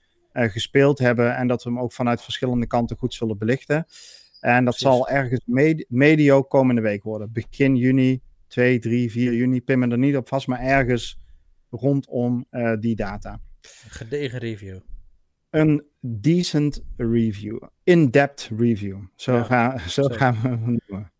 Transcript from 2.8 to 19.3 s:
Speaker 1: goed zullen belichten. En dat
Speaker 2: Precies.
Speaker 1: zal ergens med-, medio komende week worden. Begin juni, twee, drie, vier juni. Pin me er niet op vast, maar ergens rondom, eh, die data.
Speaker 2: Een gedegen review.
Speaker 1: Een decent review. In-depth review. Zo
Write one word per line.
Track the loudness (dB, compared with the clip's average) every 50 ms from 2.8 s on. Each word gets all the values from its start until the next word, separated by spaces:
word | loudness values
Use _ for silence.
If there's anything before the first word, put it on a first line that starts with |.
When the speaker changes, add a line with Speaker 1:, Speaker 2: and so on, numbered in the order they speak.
| 0 -2 -4
Speaker 1:
goed | -6 -6 -6 -6
zullen | -4 -4 -4 -4 -4
belichten. | -2 -2 -2 -2 -2 -2 -2 -2 -2 -6 -12 -20 -20 -20 -20 -20 _ _ _ _
En | 0 2 2 4 4
dat | 2 0
Speaker 2:
Precies. | 0 2 2 4
Speaker 1:
zal | 4 2 0
ergens | -2 -2 -2 -2 -4 -4 -4
med-, | -2 2 2 4 4 2 0 -4 -4
medio | 2 4 6 6 6 6 6 6 6 6 4
komende | 4 2 4 4 4 2 2
week | 0 0 -2 -2 -6
worden. | -8 -8 -8 -10 -8 -8
Begin | -8 -8 -8 -2 0 2 2 4
juni, | 2 2 2 2 4 2 2 0 -2 -6 -12 _ _ _
twee, | _ -2 0 2 2 2 2
drie, | 0 -2 -2 0 -2 -2
vier | -2 -2 -2 0 0
juni. | 0 0 0 0 -2
Pin | -2 0 0 0
me | 2 0
er | 0 0
niet | 0 0 0
op | -2 -4 -4
vast, | -6 -4 -4
maar | -4 -6 -4
ergens | 0 0 2 2 2 2 0 -2 -4 -8 -12 -16 -18 -20 -20 -20 _ _ _ _ _ _
rondom, | -12 -4 -2 0 0 0 -2 -4 -4 -4 -2 -2 -2 -4 -6 -8
eh, | -8 -4 -2 -2 -2 -2
die | -2 -4 -4
data. | -2 -4 -6 -8 -10 -12 -14 -14 -14 -18 -20 -20 -20 _ -20 -20 -20 -20
Speaker 2:
Een | -20
gedegen | -18 -18 -12 -10 -8 -8 -6 -8 -8 -8
review. | -8 -8 -10 -10 -12 -16 -16 -16 -16 -16 -16 -16 -18 -20 _ _ _ _ _ _ _ _
Speaker 1:
Een | 0 2 4 4 4 2 0 _ _ _
decent | -10 -8 -8 -2 0 2 2 2 0 0 0 0 0 0 -2 -4 -8 -12 -8
review. | -4 -2 0 2 2 2 0 -2 -4 -8 -10 -10 -12 -14 -18 _ _ _
In-depth | 4 4 6 4 6 4 4 2 2 0 -8 -12 -10 -4 0
review. | 0 0 0 0 -4 -8 -10 -12 -14 -18 _
Zo | _ -4 0